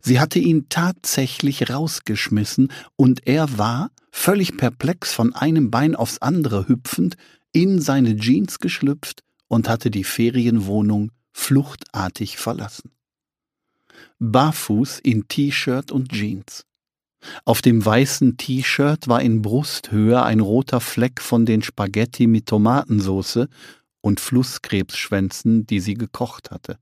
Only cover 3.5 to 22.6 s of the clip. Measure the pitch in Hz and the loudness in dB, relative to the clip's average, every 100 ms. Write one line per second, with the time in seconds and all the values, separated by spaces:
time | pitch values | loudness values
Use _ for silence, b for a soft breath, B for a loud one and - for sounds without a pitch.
3.5 | 117 107 120 208 _ _ - - 202 180 | 0 -2 -2 -6 _ _ -4 0 2 0
4.5 | - 123 120 135 180 - - 117 - 147 | 0 -2 -2 -4 -4 -6 0 0 0 0
5.5 | 160 123 113 151 - 113 - 123 175 147 | 2 2 2 0 0 -4 -4 -2 0 0
6.5 | 104 92 123 - - 175 - b b b | -2 0 -2 -2 -2 -2 -4 b b b
7.5 | 151 185 190 143 139 123 107 110 151 196 | 0 2 2 2 2 2 2 2 2 0
8.5 | - 175 - 139 147 - - _ _ _ | -4 -6 -2 -2 -2 -8 -16 _ _ _
9.5 | 120 113 113 123 107 95 - 117 127 120 | -2 0 0 0 -2 -4 0 0 2 2
10.5 | 117 95 107 104 104 104 _ _ - - | 2 0 0 2 0 -2 _ _ -10 0
11.5 | 139 139 - - - 92 - 104 - - | 2 0 -10 -12 -6 -6 -6 -10 -6 -6
12.5 | - 104 - - _ _ _ _ _ _ | -6 -8 -14 -20 _ _ _ _ _ _
13.5 | _ _ _ b b b b 117 117 151 | _ _ _ b b b b 0 4 4
14.5 | 156 - 107 117 - - 110 - - 143 | 0 -2 0 0 -2 0 0 -2 -2 0
15.5 | 135 - 127 139 143 131 110 104 95 - | 0 -2 -4 -2 -4 -2 -4 -4 -6 -10
16.5 | - - _ _ _ _ _ B B - | -20 -20 _ _ _ _ _ B B -2
17.5 | 113 127 117 107 110 135 - 131 123 - | 2 4 4 4 4 2 2 0 0 -4
18.5 | 131 131 - 143 156 123 120 131 113 104 | -4 -2 0 2 0 2 2 4 0 0
19.5 | 120 151 - - 104 107 120 123 110 101 | -2 -2 -8 -4 2 4 4 4 2 2
20.5 | 113 131 123 - - 123 127 - 120 113 | 2 0 -2 -2 -2 -2 -2 -2 2 2
21.5 | 110 - - 101 104 117 - 117 113 - | 2 -2 -6 -4 -2 -2 2 2 2 2
22.5 | 107 | 2